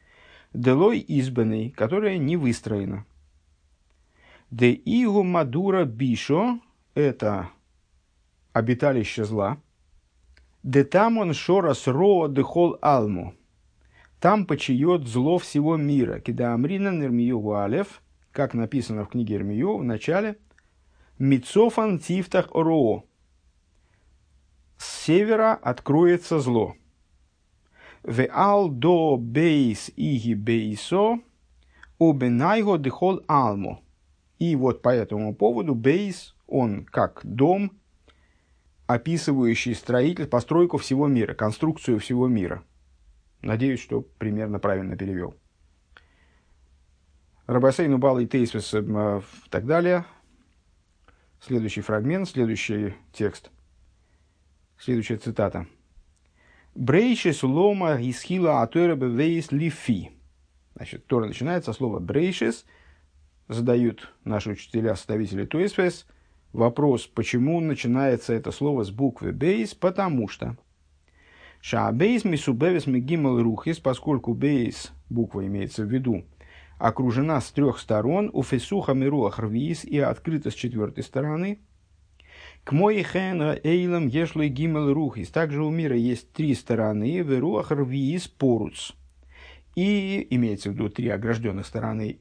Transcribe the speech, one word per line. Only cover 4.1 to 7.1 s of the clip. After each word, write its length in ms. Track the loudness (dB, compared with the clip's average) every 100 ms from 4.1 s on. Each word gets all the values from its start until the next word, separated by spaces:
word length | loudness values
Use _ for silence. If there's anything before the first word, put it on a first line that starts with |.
| _ _ -20 -10
«Де 220 | 4 4
игу 500 | 4 0 2 4 2
мадура 640 | 2 2 0 0 0 2
бишо», 760 | 0 0 0 0 0 2 2 -2 -8 _ _
это 560 | 0 0